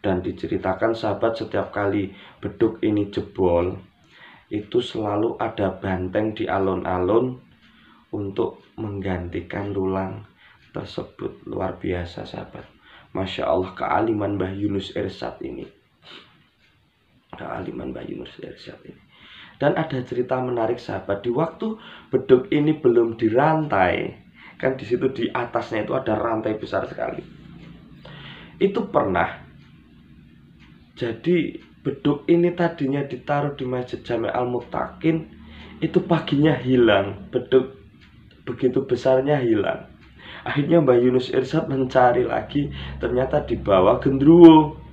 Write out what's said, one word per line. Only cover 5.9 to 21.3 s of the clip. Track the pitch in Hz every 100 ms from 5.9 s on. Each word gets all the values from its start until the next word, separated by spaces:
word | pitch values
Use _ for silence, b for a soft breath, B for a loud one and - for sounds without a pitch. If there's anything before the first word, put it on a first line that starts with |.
| 92 92 101 110 107
di | 107
alun-alun | 98 95 90 - 90 90 110 127 127 - b b b b b b
untuk | 104 98 98 104 - _ -
menggantikan | 107 101 95 90 87 87 87 101 101
lulang | 98 95 95 95 104 - b b b _
tersebut. | - - - - - - - -
Luar | - 95 92
biasa | - 90 87 -
sahabat. | 104 - - - - _ B B B -
Masya | 95 - 62
Allah, | 85 92
kealiman | - - 87 113 107 101 101
Mbah | 92
Yunus | 98 101 98 -
Irsad | - 95 - - -
ini. | - - - _ _ _ B B B B B _ _ _ _ _ _ _ _
Kealiman | - - - - 64 64
Mbah | - -
Yunus | 55 62 - -
Irsad | - - - -
ini. | - _ B B B B -
Dan | 143
ada | 175 151 131 -
cerita | 123 123 127
menarik | 127 120 113 120
sahabat, | - 98 - 101
di | 120